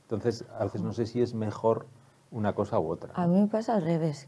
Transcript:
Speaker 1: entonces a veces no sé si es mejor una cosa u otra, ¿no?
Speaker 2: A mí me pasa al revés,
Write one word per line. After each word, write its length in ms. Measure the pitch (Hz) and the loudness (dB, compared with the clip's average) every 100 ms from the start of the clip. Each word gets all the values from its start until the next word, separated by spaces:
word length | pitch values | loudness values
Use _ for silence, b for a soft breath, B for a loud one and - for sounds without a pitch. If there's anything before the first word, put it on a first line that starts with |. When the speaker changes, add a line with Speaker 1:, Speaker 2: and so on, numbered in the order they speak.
Speaker 1:
entonces 420 | - 107 120 110 - 107 | -6 -2 -2 -2 -6 -4
a 60 | |
veces 180 | 101 110 | -4 -2
no 120 | 110 | -4
sé 120 | 107 107 | -2 -2
si 160 | 120 | 0
es 120 | 120 | 0
mejor 520 | 120 107 - 113 113 - b b b _ | 0 -4 0 2 2 -2 b b b _
una 220 | 120 104 | -2 -2
cosa 260 | 98 101 110 | 0 0 2
u 100 | 80 | 0
otra, 240 | 80 - - | -4 -6 -2
¿no? 80 | |
Speaker 2:
A 40 | 175 | 4
mí 120 | 185 | 4
me 80 | 208 | 4
pasa 280 | 214 233 220 | 2 0 0
al 80 | |
revés, 440 | 165 165 160 147 | 2 2 0 -4